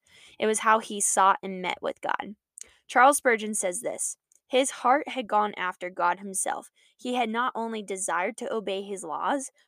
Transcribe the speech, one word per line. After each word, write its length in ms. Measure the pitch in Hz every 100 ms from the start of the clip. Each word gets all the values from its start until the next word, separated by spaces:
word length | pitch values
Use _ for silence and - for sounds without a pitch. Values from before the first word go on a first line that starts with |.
| _ - - -
It 80 | 214
was 120 | 214
how 200 | 220 220
he 200 | 220 208
sought 360 | - - 190 -
and 180 | 190 185
met 220 | 180 -
with 180 | - -
God. 340 | - - - - _ - - _ -
Charles 300 | 247 262 285
Spurgeon 360 | 262 226 214
says 280 | 214 185 196
this, 360 | 160 - - - _ _ _
"His 220 | 254 277
heart 380 | - 240 285 262
had 180 | 254 208
gone 280 | 208 208 -
after 340 | 180 - 180
God 300 | 185 175 180
himself. 500 | 202 190 - - - _ _ _
He 200 | 247 247
had 140 | 226
not 220 | 226 254 226
only 260 | 226 220
desired 560 | 196 190 185 170 202 220
to 160 | 233
obey 300 | 220 196 190
his 200 | 202 196
laws, 480 | 165 147 - 285 262 _